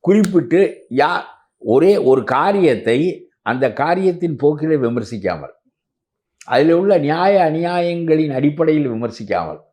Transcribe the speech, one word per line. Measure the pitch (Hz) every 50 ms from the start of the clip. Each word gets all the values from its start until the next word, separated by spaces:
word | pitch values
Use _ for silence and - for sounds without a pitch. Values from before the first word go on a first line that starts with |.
| -
குறிப்பிட்டு | 170 202 214 208 180 185 170 135 120 156 185 196 - - - - _
யா-, | 120 131 143 156 175 170 - - - _ _ _ _ _
ஒரே | - 110 110 135 160 190 208 190
ஒரு | 117 127 131 135 113
காரியத்தை | - 127 135 160 196 202 202 180 151 123 101 - 110 117 135 160 180 - - - _ _ _
அந்த | _ - 120 127 135 123
காரியத்தின் | 104 - 139 160 175 185 190 185 175 165 175 170 151
போக்கிலே | - 143 147 151 147 156 160 156 143
விமர்சிக்காமல், | 127 117 120 120 110 98 117 104 90 90 85 80 69 - - _ _ _ _ _ _ _ _ _ _ _ _ _ _ _ _ _ - -
அதில் | 120 127 147 165 165
உள்ள | 175 190 202 196 170
நியாய | 143 143 156 170 180 196 202 196
அநியாயங்களின் | 175 160 156 165 170 170 175 175 175 175 170 170 170 160 160 156 156 147 135
அடிப்படையில் | 131 143 147 147 160 165 156 156 151 143 127
விமர்சிக்காமல் | 113 113 120 113 113 - 113 95 98 87 82 78 76 - _ _